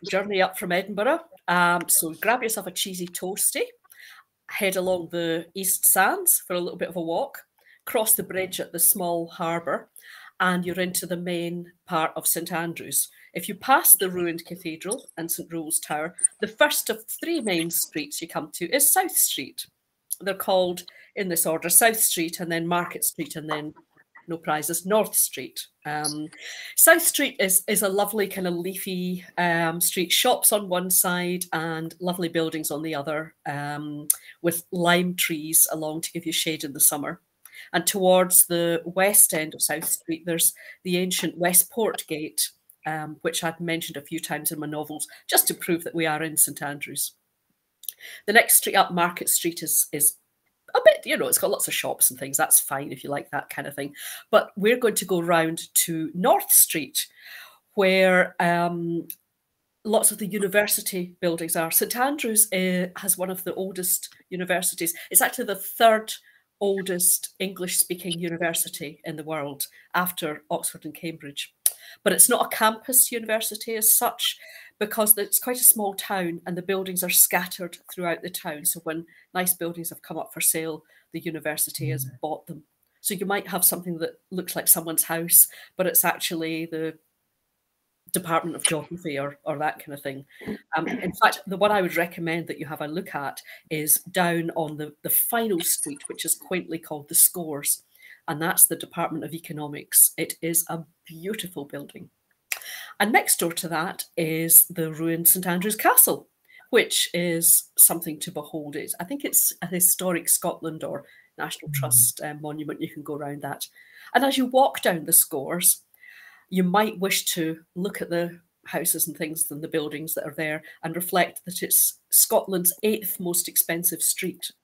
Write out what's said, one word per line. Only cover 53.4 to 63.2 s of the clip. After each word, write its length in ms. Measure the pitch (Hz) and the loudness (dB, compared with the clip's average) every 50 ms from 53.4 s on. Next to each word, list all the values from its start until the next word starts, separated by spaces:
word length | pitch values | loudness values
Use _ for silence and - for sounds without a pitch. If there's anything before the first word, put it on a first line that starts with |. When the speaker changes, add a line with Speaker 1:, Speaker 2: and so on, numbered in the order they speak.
| - - | -8 -6
Speaker 1:
kind 180 | - - 147 | -10 -10 -10
of 60 | 147 139 | -8 -8
thing. 220 | - 139 139 - - - - - - - _ | -8 -8 -8 -10 -12 -14 -14 -14 -14 -4 _
But 220 | - 202 - - - | 4 4 4 4 -4
we're 200 | 208 185 214 247 | 0 2 4 4
going 180 | 247 247 220 190 | 4 4 2 2
to 100 | - 185 | 0 -2
go 160 | - 190 170 | 0 0 0
round 520 | 170 170 175 165 160 160 165 - - - _ - - | 2 4 4 4 4 2 -2 -4 -8 0 _ 2 2
to 260 | - 170 160 160 151 - | 2 0 -2 -4 -4 -4
North 380 | 175 185 254 349 403 392 - | 2 4 6 6 4 4 6
Street, 560 | - - - - - 165 143 - - - - - _ _ - - - - - - - _ _ _ _ | 6 6 6 6 4 -4 -4 -4 -4 -6 -6 -6 _ _ -20 -20 -18 -18 -20 -20 -20 _ _ _ _
where, 640 | 208 196 185 190 190 185 185 185 180 180 180 - - | 2 4 4 6 6 6 6 8 6 4 2 2 0
um, 680 | 185 175 175 170 175 175 175 170 170 170 170 170 165 - - - _ _ _ _ _ _ _ _ _ _ _ _ _ | 2 2 4 4 2 0 0 -2 -2 -2 -2 -4 -4 -8 -14 -18 _ _ _ _ _ _ _ _ _ _ _ _ _
lots 260 | 214 208 220 - - | 2 2 4 4 4
of 60 | 214 | 2
the 100 | - 220 | 0 -6
university 880 | 180 190 208 196 185 185 208 208 208 - - 208 - 202 185 180 180 - _ | -4 -2 -2 -2 2 4 2 4 4 0 -2 -2 -4 -4 -4 -6 -6 -6 _
buildings 340 | - 175 165 165 170 165 - | -2 -2 0 -2 -4 -2 -2
are. 160 | 175 165 165 | -2 0 2
St 240 | - - 214 - - | 2 2 2 2 0
Andrews, 560 | 240 247 277 285 302 - 233 220 214 - - | 0 2 0 0 0 -2 0 4 4 4 4
uh, 360 | - 185 185 185 180 180 180 180 - | 2 0 0 2 0 0 -2 -4 -6
has 200 | - - 202 - | -8 -4 -2 -2
one 120 | 185 | -2